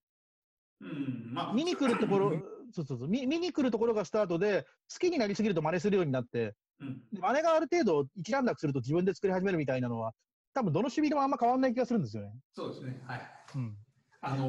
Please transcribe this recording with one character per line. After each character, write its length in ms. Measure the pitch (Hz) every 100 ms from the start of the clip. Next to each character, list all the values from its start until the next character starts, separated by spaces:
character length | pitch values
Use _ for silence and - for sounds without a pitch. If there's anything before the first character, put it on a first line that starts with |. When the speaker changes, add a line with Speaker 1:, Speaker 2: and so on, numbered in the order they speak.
| _ _ _ _ _ _ _ _
Speaker 1:
う 60 | 180
ん、 460 | 151 131 117 113
ま 180 | 139 170
あ、 20 |
Speaker 2:
見 100 | 214
に 100 | 339 -
来 100 | 269
る 120 | 220
と 80 | -
こ 120 | 196
ろ、 100 | 196
Speaker 1:
う 40 |
ん。 80 | 160 - - 254
Speaker 2:
そ 100 | -
う 20 | 147
そ 80 | 123
う 20 |
そ 60 | 135
う、 20 |
見、 180 | 240 254
見 120 | 330
に 140 | 349
来 100 | 294
る 80 | 254
と 80 | 214
こ 80 | 233
ろ 80 |
が 100 | 214
ス 60 | 190
タ 140 | 220
ー 20 | 196
ト 120 | 165
で、 260 | 208 185 - _ -
好 60 | -
き 120 | 359
に 80 | 339
な 80 | 208
り 80 |
す 80 | 202
ぎ 60 | 214
る 60 |
と 80 | 170
真 100 | 156
似 80 | 175
す 100 | 208
る 60 | 196
よ 60 |
う 20 |
に 80 | 165
な 80 | 131
っ 40 | 120
て、 280 | 120 110 - _ _
Speaker 1:
う 40 |
ん。 140 | 139 131 -
Speaker 2:
で、 80 | 196
真 160 | 185 262
似 60 |
が 120 | 330
あ 60 | 320
る 80 | 320
程 140 | 349
度 220 | 240 151 139
一 180 | - 165
段 120 | 262
落 160 | 247 156
す 60 | 151
る 60 |
と 60 | 139
自 120 | 117
分 140 | 160 185
で 80 |
作 120 | 185 196
り 60 |
始 120 | 185
め 80 | 196
る 60 | 180
み 60 |
た 120 | 139 131
い 40 |
な 80 | 123
の 100 | 117
は、 120 | 113 - _ _ _
多 100 | -
分 100 | 208
ど 80 | 151
の 40 |
趣 180 | 254 311
味 80 | 302
で 40 |
も 80 | 294
あ 40 | 269
ん 40 |
ま 60 | 277
変 120 | 240
わ 60 | 254
ん 40 |
な 80 | 262
い 60 |
気 40 | 240
が 40 | 240
す 60 |
る 60 | 233
ん 40 |
で 60 | 123
す 80 | 107
よ 60 |
ね。 100 | 101 117 -
Speaker 1:
そ 120 | - -
う 20 |
で 40 | -
す 80 |
ね。 180 | 131 127 -
は 100 | 123
い。 40 | - - - 139
Speaker 2:
う 20 |
ん。 180 | 120 104 107 _ _ _
Speaker 1:
あ 120 | 139
の、 140 | 135